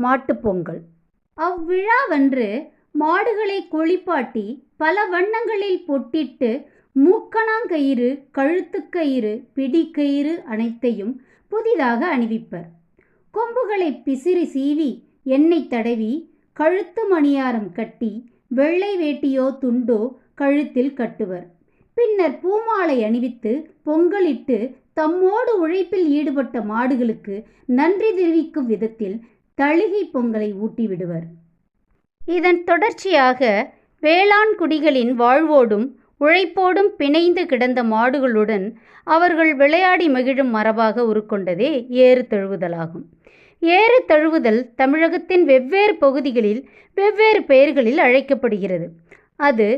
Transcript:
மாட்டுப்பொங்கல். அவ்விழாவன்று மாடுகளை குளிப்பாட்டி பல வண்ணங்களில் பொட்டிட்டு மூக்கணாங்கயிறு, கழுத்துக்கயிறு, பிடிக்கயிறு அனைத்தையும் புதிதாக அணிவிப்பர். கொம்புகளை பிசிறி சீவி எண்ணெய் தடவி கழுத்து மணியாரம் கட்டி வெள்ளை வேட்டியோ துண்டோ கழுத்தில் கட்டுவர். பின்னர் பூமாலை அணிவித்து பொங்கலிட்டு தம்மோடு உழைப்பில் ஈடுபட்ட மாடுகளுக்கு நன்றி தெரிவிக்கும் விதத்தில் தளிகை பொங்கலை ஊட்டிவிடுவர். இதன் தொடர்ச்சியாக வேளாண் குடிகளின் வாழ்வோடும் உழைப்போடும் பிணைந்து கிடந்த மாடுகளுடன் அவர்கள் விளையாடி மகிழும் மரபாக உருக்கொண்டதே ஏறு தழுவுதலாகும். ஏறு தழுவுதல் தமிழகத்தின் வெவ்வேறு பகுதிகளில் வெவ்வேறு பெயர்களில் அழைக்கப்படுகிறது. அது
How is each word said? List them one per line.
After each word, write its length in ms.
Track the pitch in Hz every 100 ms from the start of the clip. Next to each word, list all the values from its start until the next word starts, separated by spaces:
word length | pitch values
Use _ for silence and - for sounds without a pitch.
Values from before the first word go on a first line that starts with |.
மாட்டுப்பொங்கல். 800 | 247 262 262 233 220 185 160 170 - _ _ _ _ -
அவ்விழாவன்று 1120 | 339 370 330 370 415 494 508 294 277 254 208 226 320 _ _
மாடுகளை 640 | 294 302 359 466 415 403 392 -
குளிப்பாட்டி 800 | 311 320 359 - 311 233 220 202 277 _ -
பல 300 | 311 381 403
வண்ணங்களில் 800 | 349 403 453 440 415 403 359 -
பொட்டிட்டு 640 | 277 226 320 269 - 233 262 - _ _ 269
மூக்கணாங்கயிறு, 1120 | 311 427 - 440 440 440 403 320 277 247 247 277 -
கழுத்துக்கயிறு, 1000 | 277 277 359 - 392 - 359 302 262 214 220 -
பிடிக்கயிறு 760 | - 269 320 320 302 285 277 294 339
அனைத்தையும் 640 | - 220 233 226 247 202 202 269 _ _ _
புதிதாக 480 | 427 453 370 254 233 349
அணிவிப்பர். 600 | 269 226 226 - 170 - _ _ _ _ _ _
கொம்புகளை 540 | 415 466 466 415 403 339 226
பிசிறி 420 | - 269 349 359 302
சீவி 420 | 269 277 302 294 190 _ _ 262
எண்ணெய் 400 | 269 320 339 -
தடவி 460 | 240 233 233 220 302 - _ _ -
கழுத்து 460 | 311 370 427 - 427
மணியாரம் 600 | 339 285 277 254 226 190
கட்டி 380 | 240 220 - 226 208 - _ -
வெள்ளை 440 | 254 294 359 403 381
வேட்டியோ 480 | 302 254 277 269 262 269
துண்டோ 400 | 254 240 233 214 240 - _
கழுத்தில் 600 | - 277 285 294 247 269 269
கட்டுவர். 440 | 226 - 196 180 - _ _ _ _ -
பின்னர் 420 | 466 403 320 -
பூமாலை 580 | 349 427 453 415 330 262
அணிவித்து 480 | 214 240 254 - 214 277 - _
பொங்கலிட்டு 760 | 302 320 349 403 359 233 - 220 254 - _
தம்மோடு 600 | - 311 359 370 427 480 415
உழைப்பில் 500 | 320 370 359 392 320
ஈடுபட்ட 560 | 294 294 277 233 240
மாடுகளுக்கு 720 | 208 220 254 254 233 - - 196 - _ -
நன்றி 440 | 247 320 392 440
தெரிவிக்கும் 560 | 370 339 320 320 302 247
விதத்தில் 480 | 196 220 - 196 226 - _ _ -
தளிகை 440 | 285 330 415 415 339
பொங்கலை 440 | 269 240 220 208 196
ஊட்டிவிடுவர். 680 | 220 233 220 180 175 165 165 - _ _ _ _ _ _ _ -
இதன் 400 | - 349 359 349
தொடர்ச்சியாக 880 | 349 339 440 466 381 311 254 254 247 202 277 - _ _
வேளாண் 540 | 302 349 403 415 440 415
குடிகளின் 580 | 311 311 302 262 233 240
வாழ்வோடும் 640 | 240 277 320 294 233 208 269 - _ -
உழைப்போடும் 680 | 294 349 381 381 370 381 403 403
பிணைந்து 460 | 285 311 349 349
கிடந்த 360 | 339 247 247 254
மாடுகளுடன் 800 | 233 214 247 277 262 214 214 208 196 - _ - -
அவர்கள் 440 | 320 359 330 320
விளையாடி 520 | 269 285 330 370 359 339
மகிழும் 460 | 254 254 262 262
மரபாக 500 | 220 220 220 220 214
உருக்கொண்டதே 640 | 233 214 208 208 185 175 269 277 240 247
ஏறு 240 | 254 254
தழுவுதலாகும். 800 | 247 208 196 196 175 170 165 170 - _ _ _ _ _
ஏறு 360 | 330 370 453 508 -
தழுவுதல் 540 | 302 320 320 233 220 247
தமிழகத்தின் 720 | - 269 311 330 349 349 370
வெவ்வேறு 500 | 294 262 254 392 415 320
பகுதிகளில் 640 | 277 269 269 240 208 220 - _ _ -
வெவ்வேறு 460 | 403 403 440 415
பெயர்களில் 580 | 285 262 294 277 226 302 269
அழைக்கப்படுகிறது. 800 | 269 269 262 240 208 190 175 170 - _ - _ - 285
அது 200 | 226 208